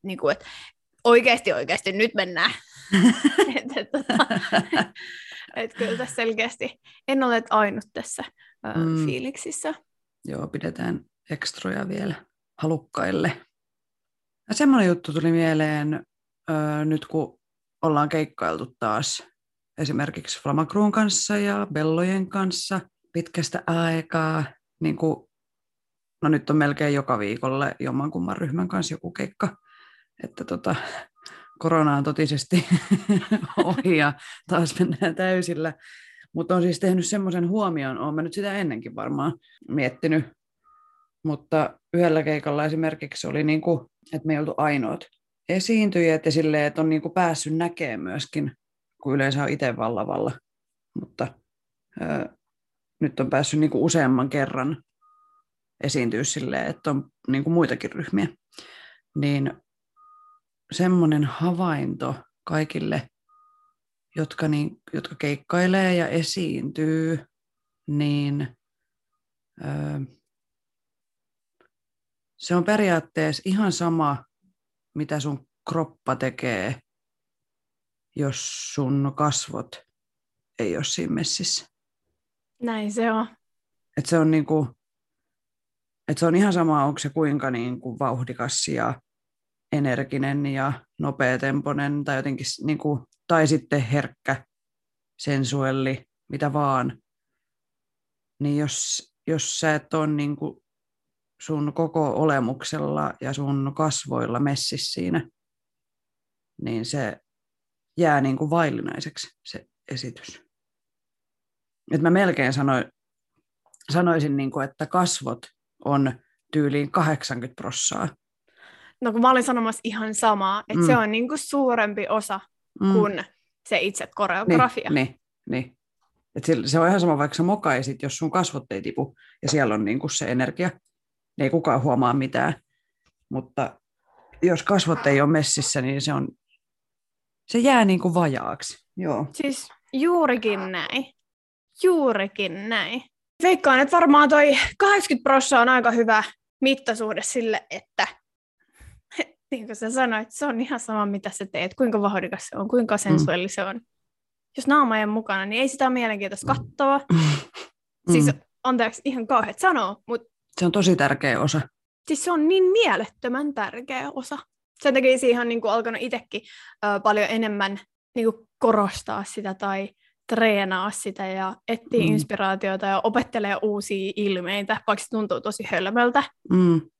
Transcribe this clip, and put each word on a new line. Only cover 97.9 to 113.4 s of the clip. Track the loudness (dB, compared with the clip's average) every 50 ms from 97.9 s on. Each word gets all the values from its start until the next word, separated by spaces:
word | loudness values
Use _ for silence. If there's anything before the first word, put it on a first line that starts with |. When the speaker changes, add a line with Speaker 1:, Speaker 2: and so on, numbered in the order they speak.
| _ _ _ _ _ _ _ _ _ _
Speaker 2:
Niin | -2 -2 0
jos, | 0 0 -2 -4 -4 -6 -4 -6 -8 -8 _ _ _ _
jos | -4 -4 -2 -2 -6 -6 -2
sä | 0 0 0
et | -2 -4 _ -2
oo | -2 0
niinku | 0 0 -2 -2 -4 -4 -4 -6 -10 -10 _ _ _ _ _ _ _ _ _ _ _ _ _ _ _ _ _
sun | -8 -6 -2 -2 -2 -2 0
koko | -2 -2 0 0 0 0 0
olemuksella | 2 2 2 2 2 2 0 -2 -4 -6 -8 -8 -6 -4 -4 -4 -2 -2 -2 -4 -6 _
ja | -8 -8 -6
sun | -4 -4 -2 -2 -2 -2 -4 -2
kasvoilla | -2 -2 0 0 -4 -6 -4 -4 -4 -2 -2 -2 0
messissä | 0 0 0 -2 -4 -6 -6 -6 -6 -6 -6
siinä, | -4 -4 -2 -2 -2 -4 -6 _ _ _ _ _ _ _ _ _ _ _ _ _ _ _ _ _ _ _ _ _ _ _ _ _ -10
niin | -8 -6 -4 -4 -4
se | -4 -4 -4 -4 -4 -6 -10 _ _ _ _ _ _ _ _ _ _ _ _ _ _ _
jää | 2 2 4 4 4
niinku | 2 2 0 -2 -2 0
vaillinaiseksi | 2 2 2 0 -2 -4 -6 -8 -8 -8 -12 -12 -12 -12 -14 -14 _ _ _
se | -18 -18 -18 -20 _ _ _ _ -12
esitys. | -10 -10 -10 -10 -12 -14 -20 -20 -20 -20 _ _ _ _ _ _ _ _ _ _ _ _ _ _ _ _ _ _ _ _ _ _ _ _ _ _ _ _ _ -2
Et | 0 2
mä | 4 4
melkein | 4 4 4 2 2 2 0 0 0
sanoi-, | 0 0 2 2 0 -2 -4 _ _ _ _ _ _ _ _ _ _